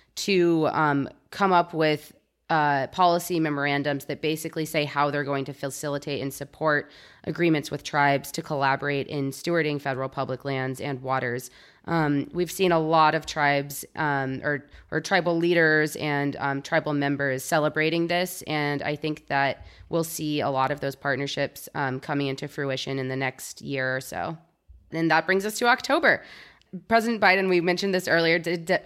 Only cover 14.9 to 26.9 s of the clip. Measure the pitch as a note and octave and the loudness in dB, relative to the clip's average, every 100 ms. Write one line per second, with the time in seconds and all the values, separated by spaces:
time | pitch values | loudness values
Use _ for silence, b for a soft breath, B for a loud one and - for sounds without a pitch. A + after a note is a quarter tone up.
14.9 | D#3 - F#3 E3+ E3+ F3 E3+ D#3+ D#3 D3+ | -6 0 0 2 2 2 4 6 4 2
15.9 | - D3+ C#3+ C#3+ - C#3 C#3 - E3 D3+ | -2 -2 0 0 -2 -4 -4 0 0 0
16.9 | D3 C#3+ C#3+ C#3 C3 - D#3+ D3+ D#3 D#3 | 0 0 0 0 -2 0 0 2 2 0
17.9 | E3+ E3+ F3 F3+ - - D3+ D3 C#3+ - | 2 0 0 -2 -6 -6 -2 -2 -2 -4
18.9 | D3+ D#3 D3+ - C#3 C#3 - b b b | -4 -6 -6 -4 0 0 -2 b b b
19.9 | E3 E3 - D3+ D3 B2 C3 C3+ C#3+ C#3 | -4 -4 -4 -4 -2 0 0 0 -2 -6
20.9 | C3+ C#3+ C3 C#3 - C#3 - - D3 C3+ | -4 -4 -2 -4 -4 -4 -6 -12 -4 -4
21.9 | C3 - C#3+ C#3 C3+ D3 - C#3 C3 - | -4 -4 -2 -2 -4 -8 -6 -4 -4 -4
22.9 | C3+ C3 C3 C3 B2+ - - C#3 C3+ C3 | -4 -4 -4 -4 -6 -14 -14 -8 -4 -2
23.9 | C3 - F2+ F2+ D#3+ _ _ _ - - | -4 -6 -6 -6 -8 _ _ _ -20 -10
24.9 | D#3+ E3 D#3 E3 F#3+ G#3 - A#3+ B3+ - | -2 2 4 4 0 0 0 2 2 2
25.9 | D#4 B3+ C3 B B B B _ F3+ - | 2 4 2 B B B B _ -12 0